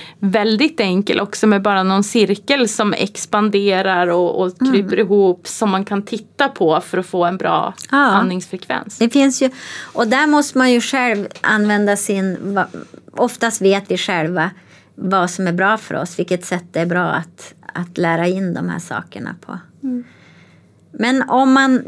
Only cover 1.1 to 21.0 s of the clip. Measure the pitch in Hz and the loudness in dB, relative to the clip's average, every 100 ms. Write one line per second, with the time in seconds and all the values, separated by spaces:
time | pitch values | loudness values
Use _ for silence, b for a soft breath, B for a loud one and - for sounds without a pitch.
1.1 | - 202 - 214 196 208 196 190 196 202 | -2 -2 0 2 4 2 2 2 2 2
2.1 | 233 196 202 - 277 226 - 208 - 208 | 2 2 0 0 0 0 0 -2 0 -4
3.1 | - - 214 214 202 202 185 190 180 180 | -6 -4 0 2 2 2 0 0 0 2
4.1 | 175 175 180 185 185 262 202 196 185 190 | 2 0 0 -2 0 2 2 2 0 2
5.1 | 202 190 180 - - 214 190 196 202 202 | 4 4 2 -6 -4 0 0 -2 -6 -4
6.1 | 226 - - 277 - 165 156 - 180 180 | -10 -10 -2 -2 2 2 2 0 -6 -4
7.1 | 180 175 185 170 165 - - - 277 262 | -2 -2 0 -2 -2 -2 -8 -2 2 4
8.1 | 196 190 185 - 185 - - - - 233 | 4 0 -4 -8 -14 -6 -8 -8 -2 2
9.1 | 277 269 254 262 B B B B - 226 | 4 4 2 -2 B B B B -2 0
10.1 | 262 302 294 294 262 254 240 - 269 247 | 2 4 2 2 2 4 4 2 -2 0
11.1 | 208 190 - - 214 208 208 202 202 - | -2 -6 -4 0 2 2 2 2 0 0
12.1 | 196 190 180 196 196 - - - - - | -2 -2 -4 -4 -2 -4 -8 -18 -20 -16
13.1 | - 240 - 233 214 190 196 202 185 - | -2 -2 0 -4 0 2 2 0 -4 -2
14.1 | 175 156 180 175 - b b b - 185 | -2 -2 -2 -2 -4 b b b -8 0
15.1 | 190 180 180 180 175 196 220 - 143 170 | 0 0 -2 -2 0 2 0 -2 -6 -6
16.1 | - - 175 - 180 - 160 170 180 165 | -6 -4 -4 -4 -8 -6 -4 -2 -2 -2
17.1 | - 165 - - - - 175 175 175 170 | -4 -6 -18 -20 -20 -14 -10 -8 -2 0
18.1 | 165 175 185 185 - 180 170 - 107 - | 0 0 -2 -4 -4 -6 -6 -8 -10 -10
19.1 | - - - - 180 - _ 262 247 B | -14 -12 -14 -14 -16 -16 _ -8 -8 B
20.1 | B B B B B B B _ - | B B B B B B B _ -4